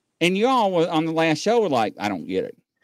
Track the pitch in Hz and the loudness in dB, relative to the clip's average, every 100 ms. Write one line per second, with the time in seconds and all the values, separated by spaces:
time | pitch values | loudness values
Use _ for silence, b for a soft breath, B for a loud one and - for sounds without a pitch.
0 | _ - 170 190 247 262 202 175 175 160 | _ -2 0 2 2 2 2 2 0 0
1 | 160 160 165 151 202 233 196 127 107 - | 0 0 0 0 0 0 2 0 0 -2
2 | 104 90 - 92 - - _ _ | -6 -6 -4 -4 -4 -10 _ _